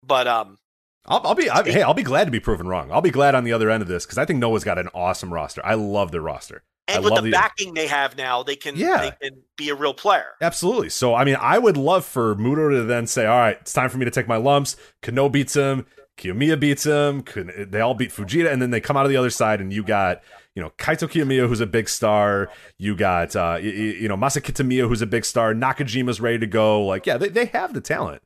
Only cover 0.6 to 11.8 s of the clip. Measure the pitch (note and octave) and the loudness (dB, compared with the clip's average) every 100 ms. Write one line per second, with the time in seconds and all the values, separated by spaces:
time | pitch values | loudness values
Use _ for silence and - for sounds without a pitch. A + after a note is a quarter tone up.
0.6 | _ _ _ _ - A#3+ - A#3 D#4+ - | _ _ _ _ -2 0 2 0 2 2
1.6 | A3 F#3+ C3+ E3 G#3 C#3 F#3+ A#2 - G2 | 2 2 4 2 2 2 2 0 -2 -4
2.6 | F2 F#2 C2+ F#2+ F3 A#2+ C#3+ C3+ A#2+ A#2 | -2 -4 0 2 2 4 4 4 2 2
3.6 | A2 A2 F#2+ F2 - A#2+ D3+ B2 A#2 A2 | 2 2 0 -6 -4 -4 -2 0 2 0
4.6 | G2+ F2 F2 F2+ F2+ F#2 F#2 E2+ D2 - | 0 -4 -4 -4 -2 -2 -4 -6 -6 -8
5.6 | - A2 G#2 G#2 F#2+ E2 D#2+ C2+ - - | -2 -2 0 -2 -2 -4 -6 -10 -12 -20
6.6 | _ _ - G3+ G3 G#3+ A2 F3+ G#3+ - | _ _ -4 0 2 2 2 2 2 -2
7.6 | G3 E3 D#3 C#3+ C#3 C3 C3 B2 B2+ C#3+ | -8 -4 -2 -2 -2 -4 -4 -4 -4 -8
8.6 | D3 C#3+ D#4+ F4+ D#3 - C#3 C3+ _ - | -8 -4 0 0 -2 -8 -12 -12 _ -10
9.6 | D3 C#3+ D3 C3 G3+ F3+ D2+ - E3 - | -6 -2 -2 -2 0 0 0 -4 -4 0
10.6 | F3 A3 F#2 - B2+ A#2 C#3 C3+ B2+ F#3+ | -2 -2 -2 0 2 4 4 2 2 4
11.6 | A#3+ D3+ | 4 2